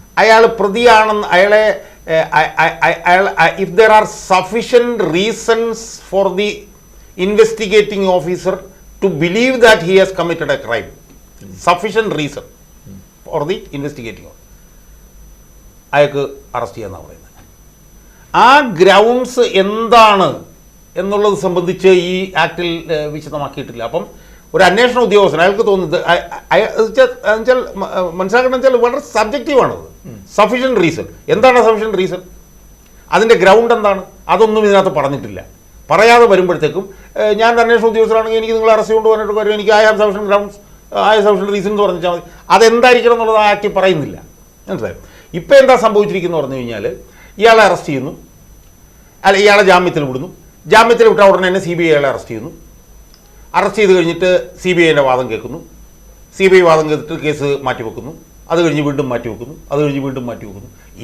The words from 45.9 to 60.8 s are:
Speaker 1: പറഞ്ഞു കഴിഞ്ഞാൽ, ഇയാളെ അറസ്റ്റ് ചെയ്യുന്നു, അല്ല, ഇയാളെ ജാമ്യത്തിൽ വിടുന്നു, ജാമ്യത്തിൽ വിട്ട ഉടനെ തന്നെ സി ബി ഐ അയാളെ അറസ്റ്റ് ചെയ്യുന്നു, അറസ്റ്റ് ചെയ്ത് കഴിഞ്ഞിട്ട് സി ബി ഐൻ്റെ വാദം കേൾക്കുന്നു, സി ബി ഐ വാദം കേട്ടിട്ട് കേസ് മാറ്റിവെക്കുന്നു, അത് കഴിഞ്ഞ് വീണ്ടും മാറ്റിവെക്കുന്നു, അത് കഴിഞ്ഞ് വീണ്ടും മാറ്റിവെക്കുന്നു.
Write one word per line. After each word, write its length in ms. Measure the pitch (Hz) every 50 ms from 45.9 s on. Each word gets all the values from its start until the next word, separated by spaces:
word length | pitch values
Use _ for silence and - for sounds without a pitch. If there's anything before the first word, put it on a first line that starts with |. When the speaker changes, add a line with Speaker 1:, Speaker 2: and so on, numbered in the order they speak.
| 208 208 208 165 175 190 165 175 170 156
Speaker 1:
പറഞ്ഞു 180 | 139 127 135 131
കഴിഞ്ഞാൽ, 240 | 123 117 113 104 101 139 185 - - - _ - - - - 196 202
ഇയാളെ 200 | 226 226 226 214 190
അറസ്റ്റ് 220 | 180 160 - -
ചെയ്യുന്നു, 220 | 147 131 123 143 - - - - _ _ _ - - - _ _ _ _ _ _ _ _ _ _ _ _ -
അല്ല, 120 | 190 202 190 208
ഇയാളെ 200 | 208 202 202 208 185
ജാമ്യത്തിൽ 340 | 180 180 180 175 151 156 143 131
വിടുന്നു, 180 | 127 131 151 185 - - _ - _ _ - 156 202
ജാമ്യത്തിൽ 340 | 220 233 233 233 - 226 220
വിട്ട 120 | - 208 202 196
ഉടനെ 160 | 185 180 190 180
തന്നെ 120 | 185 196 -
സി 60 | 170 175 170
ബി 60 | 170 165
ഐ 20 | 151
അയാളെ 160 | 143 139 135 117
അറസ്റ്റ് 180 | - - -
ചെയ്യുന്നു, 220 | 117 110 117 165 - - - - - _ _ _ - - - _ _ _ _ _ _ - - - - 175
അറസ്റ്റ് 220 | 196 202 196 220
ചെയ്ത് 120 | 214 185 185
കഴിഞ്ഞിട്ട് 340 | 180 165 170 165 170 185 180 180 170 - - - - -
സി 80 | 185 180
ബി 60 | 170 170 160
ഐൻ്റെ 160 | 151 143 139 131
വാദം 180 | 127 127 127 117
കേൾക്കുന്നു, 280 | 110 101 92 101 131 165 160 - - - - - - - - - - _ - _ -
സി 100 | - 190 190
ബി 60 | 185 185
ഐ 20 | 180 170
വാദം 180 | 160 156 156 151
കേട്ടിട്ട് 260 | 151 139 113 - 160 143 135
കേസ് 240 | 151 147 - 143 143 139 135 139
മാറ്റിവെക്കുന്നു, 460 | 127 123 - 117 110 98 - 110 127 - - - _ _ - - -
അത് 80 | 165 170 170
കഴിഞ്ഞ് 180 | 160 147 151 147 147
വീണ്ടും 180 | 143 143 139 127 123
മാറ്റിവെക്കുന്നു, 420 | 120 120 117 104 101 120 127 - - - - 143
അത് 60 | 143 151
കഴിഞ്ഞ് 180 | 143 139 139 135
വീണ്ടും 200 | 139 127 131 120 120
മാറ്റിവെക്കുന്നു. 400 | 113 98 120 104 95 101 95 - - -